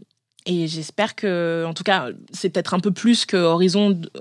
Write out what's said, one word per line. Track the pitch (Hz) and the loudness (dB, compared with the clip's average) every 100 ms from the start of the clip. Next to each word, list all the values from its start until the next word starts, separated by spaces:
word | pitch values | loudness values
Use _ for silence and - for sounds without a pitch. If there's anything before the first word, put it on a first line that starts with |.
| - _ _ _ - | -20 _ _ _ -4
et | 180 160 | -2 -2
j'espère | 160 151 - 220 | -4 -8 -4 -4
que, | - 208 175 170 165 165 | -2 -4 -2 -2 -2 -4
en | |
tout | 165 | -4
cas, | 185 190 127 - - | 0 0 0 -10 -14
c'est | - 190 | -6 -4
peut-être | 180 - | -2 -2
un | 185 | 0
peu | 196 | 0
plus | 180 226 233 - | 2 4 2 2
que | 190 | 2
horizon | 170 170 185 196 208 | 2 4 4 4 2
d-, | 180 165 69 | 2 -4 -12